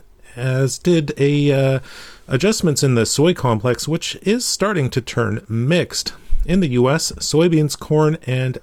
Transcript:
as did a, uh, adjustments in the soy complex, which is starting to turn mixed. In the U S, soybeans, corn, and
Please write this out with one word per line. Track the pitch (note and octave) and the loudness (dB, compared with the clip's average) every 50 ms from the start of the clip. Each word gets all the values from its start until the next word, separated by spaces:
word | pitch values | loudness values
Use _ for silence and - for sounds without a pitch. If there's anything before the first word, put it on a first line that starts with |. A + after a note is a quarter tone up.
| - - - _ - - - | -20 -20 -20 _ -20 -20 -12
as | A#2+ A#2+ C3 C3 C3 C3+ C3 - | -6 -4 -2 0 0 0 -2 -2
did | - - F3+ F3 E3 D3 C#3 D3+ | -2 0 2 2 2 2 -2 -2
a, | - C#3 C#3+ D3 D3 C#3+ C#3+ C#3 | 0 2 2 2 2 2 2 2
uh, | C3+ C3+ C3+ C3+ C3 - - - - - - - - - | 2 2 2 0 -2 -4 -8 -16 -20 -20 -20 -20 -20 -8
adjustments | - - B2+ E3+ G#3 A3 - - E3+ C#3 - - | -4 -2 0 0 0 0 2 0 0 0 2 2
in | C3+ B2+ | 2 2
the | A#2 A2 | 2 2
soy | - - - C#3+ F3 F3+ | 0 2 2 2 2 2
complex, | - - B2+ A2+ G#2+ G2+ B2+ A#2+ - - | 2 0 0 0 0 0 -2 -2 -2 -2
which | - D#3 E3 - - - - - | -4 -4 -4 -4 -8 -10 -6 -2
is | F#3 G#3+ B3 A#3+ | -2 -2 -2 -2
starting | - - - F#3+ G#3 G#3 E3+ C3+ A#2 | -4 -4 -2 -2 -2 0 0 -2 -2
to | - B2 | -2 -4
turn | A2+ - - B2 A#2 G#2 G2+ A2 - - | -6 -4 -4 -2 -2 -2 -2 -6 -6 -6
mixed. | A2 A2+ A#2+ C3+ E3+ F3+ C3+ - - - - - - - - - - - - | -4 -2 0 0 0 0 0 -2 -4 -8 -8 -8 -10 -12 -2 2 2 2 4
In | - E3+ G3 | 2 2 2
the | F#3 C#3+ | 2 2
U | B2 B2 A#2+ B2+ | 2 2 2 2
S, | C#3+ D#3+ - - - | 2 0 -2 -4 -6
soybeans, | - - - - D3+ E3+ F3+ E3 D#3 D3+ C#3+ - - | -8 -6 -2 2 2 4 4 4 2 2 0 -2 -6
corn, | - - D3+ D3+ D#3 D3+ D#3 - - | -4 -2 0 2 2 2 0 -2 -4
and | - C3 B2+ B2+ B2+ B2+ - | -4 -4 -2 -2 -4 -6 -6